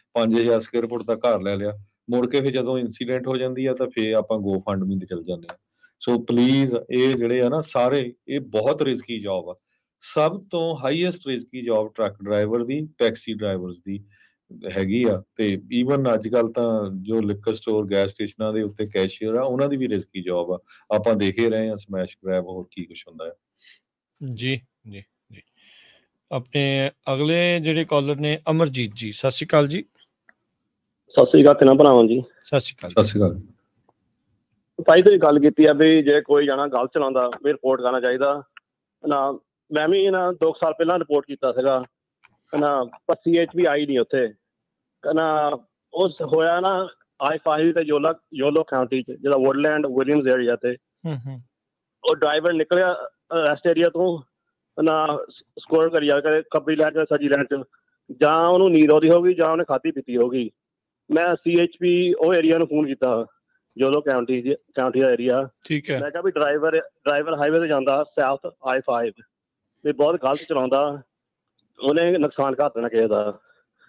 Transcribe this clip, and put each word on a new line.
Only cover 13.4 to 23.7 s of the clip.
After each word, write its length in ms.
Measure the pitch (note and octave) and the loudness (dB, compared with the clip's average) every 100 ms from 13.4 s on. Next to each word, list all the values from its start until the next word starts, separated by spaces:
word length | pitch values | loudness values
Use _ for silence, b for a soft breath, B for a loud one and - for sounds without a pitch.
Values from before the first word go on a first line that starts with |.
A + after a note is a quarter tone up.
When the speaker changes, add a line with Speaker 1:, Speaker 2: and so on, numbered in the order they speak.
| G#2 F#2+ F2+ F2 G2 | -6 -6 -8 -12 -12
Speaker 1:
ਦੀ 180 | G2+ G#2 _ _ _ _ - F2+ F#2+ | -12 -14 _ _ _ _ -16 -10 -6
ਹੈਗੀ 260 | F#2+ A2+ | -2 0
ਆ। 200 | A#2 F#2+ - - | 0 -2 -6 -6
ਤੇ 260 | G#2+ G2 G2+ B2 | -4 -4 -6 -4
even 300 | B2 C#3 C3 | -2 0 0
ਅੱਜ 140 | A2 G#2+ | -2 0
ਕੱਲ੍ਹ 240 | A#2+ A2+ | 0 0
ਤਾਂ 380 | A#2+ A#2+ A2 G2+ F#2+ | -2 -2 -2 -4 -8
ਜੋ 200 | F#2+ A2+ | -4 -2
ਲਿਕਰ 320 | G#2 G2+ G#2+ | -2 -4 -4
store, 380 | A2 - G#2+ G2+ | -6 -2 -4 0
gas 200 | G2+ G2 | -2 -2
ਸਟੇਸ਼ਨਾਂ 420 | - G#2 - A2 | -4 -10 -6 -6
ਦੇ 80 | A2 | -4
ਉੱਤੇ 240 | G#2 G#2 G#2+ | -6 -6 -6
cashier 500 | G2+ F#2+ - A2 A2+ | -2 -4 -4 -4 -2
ਆ, 80 | |
ਉਹਨਾਂ 260 | C3+ B2+ C#3+ | -2 -2 -2
ਦੀ 80 | C#3 | -2
ਵੀ 100 | B2+ | -4
risky 340 | G2+ - F#2+ | -4 -6 -10
job 300 | F2+ F2 F2 | -6 -4 -4
ਆ। 80 | F2+ b b b G#2+ | -8 b b b -2
ਆਪਾਂ 180 | A2 | 0
ਦੇਖ 260 | G#2+ G2+ A2+ | 0 -2 0
ਹੀ 100 | A#2 | -2
ਰਹੇ 200 | A2 A2 | 0 -4
ਆ 60 | G2+ | -8
smash 420 | G2+ G2 F2+ - F#2+ | -10 -8 -8 -10 -6
grab, 200 | F#2 F2+ | -4 -6
ਹੋਰ 200 | F#2 F2+ | -12 -14
ਕੀ 140 | - E2+ | -14 -16
ਕੁਛ 220 | E2+ - | -16 -20
ਹੁੰਦਾ 180 | E2 E2 | -16 -16
ਆ। 60 | E2+ _ _ b | -16 _ _ b